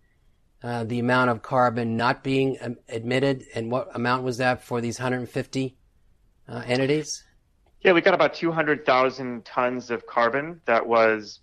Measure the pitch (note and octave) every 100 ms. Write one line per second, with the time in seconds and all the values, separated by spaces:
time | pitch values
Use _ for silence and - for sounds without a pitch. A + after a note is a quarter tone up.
0 | _ _ _ _ _ _ A#2+ A#2+ A2 A#2+
1 | A#2+ B2+ B2+ A2+ - C3 B2 A2+ A#2 A2+
2 | A#2 E3 C3+ C3+ C3+ B2 A#2+ A#2 - A#2
3 | A#2 B2+ C#3 C3 - A#2 A2+ B2+ - A#2+
4 | A#2+ B2+ B2+ A#2+ B2+ B2 - A#2+ A#2 A2+
5 | B2+ B2+ A#2+ C3+ - C3+ C3 - _ _
6 | _ _ _ _ - A#2+ A#2 B2 C3+ D3+
7 | D3 - - _ _ _ _ _ F#3+ E3+
8 | F3 F3 D3 - E3 D#3+ D3+ C#3+ - B2+
9 | C3 B2+ B2+ A#2+ - - B2 B2+ A#2 A2+
10 | - A#2+ A#2 C3+ D#3 E3+ - A2+ A2+ A#2
11 | A2 A2 G#2 -